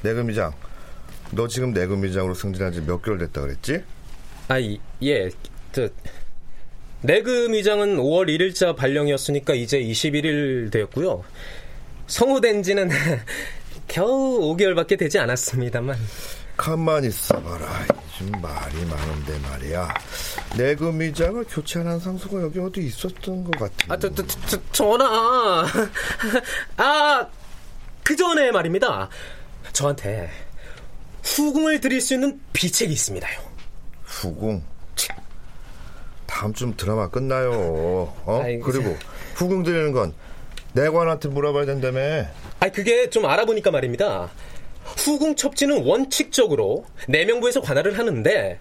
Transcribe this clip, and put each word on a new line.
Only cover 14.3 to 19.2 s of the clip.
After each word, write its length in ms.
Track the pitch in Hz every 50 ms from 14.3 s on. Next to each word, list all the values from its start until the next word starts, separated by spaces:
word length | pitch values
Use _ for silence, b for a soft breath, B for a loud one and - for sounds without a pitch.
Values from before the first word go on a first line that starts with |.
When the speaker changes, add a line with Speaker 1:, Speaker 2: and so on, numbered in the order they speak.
| 254 233
Speaker 2:
오 160 | 165 151 165
개월밖에 400 | 175 202 190 180 170 165 - 196
되지 220 | 170 175 147 - 202
않았습니다만. 800 | - 117 123 123 - - - 127 123 120 - 120 120 135 135 117 113 101 B B B B B B B B B
Speaker 1:
가만히 520 | - - 156 160 165 160 160 156 151 135 117
있어봐라. 800 | 98 - - - - - - 85 87 85 - - - - - - - - - - - -
요즘 100 | 92 101 104 95
말이 420 | 85 80 73 - - 69 69 80 87
많은데 540 | 85 80 73 76 78 78 76